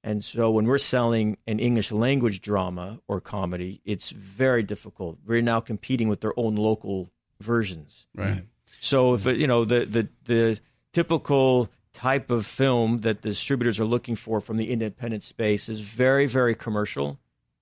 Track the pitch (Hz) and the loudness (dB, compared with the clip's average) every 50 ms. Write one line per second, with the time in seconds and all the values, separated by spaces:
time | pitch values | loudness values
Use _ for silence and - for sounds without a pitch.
0 | - - 107 104 101 - - 113 117 113 110 110 107 113 131 139 135 - - 127 | -6 -4 -4 -4 -4 -6 -2 0 2 4 4 4 4 4 2 2 2 0 0 2
1 | 120 117 117 113 110 107 104 - _ - 107 107 - 120 120 117 101 - 110 104 | 2 2 2 2 2 0 -2 -4 _ -6 -2 0 2 2 2 2 0 0 0 0
2 | 113 127 139 139 120 113 101 92 - 104 104 98 92 92 90 90 87 95 107 131 | 2 2 2 2 2 0 0 -2 -4 -2 -2 0 0 -2 -4 -8 -10 -10 -12 -14
3 | - - 107 92 - - - 104 95 87 90 90 90 92 98 - _ 104 104 92 | -8 -6 -6 -6 -6 -6 -6 -6 -4 -4 -4 -6 -6 -8 -10 -10 _ -6 -6 -6
4 | - - - - 98 95 95 104 131 131 127 120 110 95 107 - - 110 - - | -6 -10 -14 -14 -18 -16 -4 0 0 2 2 2 0 -2 -6 -10 -10 -16 -12 -10
5 | 98 85 80 - - 98 117 117 117 117 113 113 - - 117 101 - - 131 120 | -8 -8 -8 -10 -4 -2 0 2 2 2 0 0 -2 -4 -6 -8 -4 -4 -2 0
6 | 113 110 104 - - 110 - - 117 110 110 107 107 110 110 107 - 104 98 95 | 0 0 0 0 -2 -4 -2 -2 -2 0 0 2 2 2 2 0 -2 -4 -6 -6
7 | 90 - _ _ _ _ _ _ 107 107 117 117 110 95 90 80 73 - - - | -6 -8 _ _ _ _ _ _ -4 -2 0 0 0 -2 -6 -10 -14 -18 -20 -20
8 | _ _ - - 98 101 101 95 90 107 _ _ _ _ - - - - 139 135 | _ _ -10 -6 -2 -2 -2 -4 -6 -10 _ _ _ _ -20 -10 -4 0 2 4
9 | 127 127 123 113 101 123 127 107 160 139 123 120 117 110 120 120 - - 107 117 | 4 4 4 2 2 0 0 2 2 2 2 2 2 2 2 0 0 0 0 -2
10 | 107 - - _ _ - 120 117 113 113 110 - - _ _ _ _ _ - 170 | -2 -2 -6 _ _ 0 2 2 4 2 2 -2 -6 _ _ _ _ _ -2 -2
11 | 165 - 165 151 - - 143 139 131 131 127 127 120 104 - _ _ _ _ - | 0 2 0 -2 0 2 2 4 4 6 4 4 2 0 -4 _ _ _ _ -6
12 | - 131 135 139 123 - 127 117 104 - - - 135 135 127 120 117 110 117 117 | -2 -2 0 0 0 0 -2 -2 -2 -4 -2 0 2 2 4 4 2 2 0 0
13 | 104 113 110 - - 110 101 - - - 139 127 117 120 110 104 113 110 117 120 | 0 0 -2 -2 -4 -6 -6 -4 -2 -2 -2 0 2 0 0 0 0 0 0 0
14 | - - 117 - - - 113 107 101 - 113 110 110 - 123 117 113 107 98 - | -2 -4 -6 -6 -4 -2 -2 -2 -2 -2 -4 -4 -2 -2 -2 -2 -4 -4 -6 -8
15 | 120 117 113 104 - - - - 117 107 104 101 - - 113 107 107 101 110 113 | -8 -6 -6 -8 -10 -12 -6 -2 0 0 0 0 -2 -6 -8 -8 -8 -10 -2 0
16 | 127 131 135 139 139 135 113 131 127 120 113 - - 120 107 107 107 - - 143 | 2 4 4 4 2 2 2 2 2 2 0 0 -4 -4 -2 -2 -2 -2 -4 -6
17 | 143 147 139 - _ _ _ _ _ _ _ _ | -6 -6 -6 -10 _ _ _ _ _ _ _ _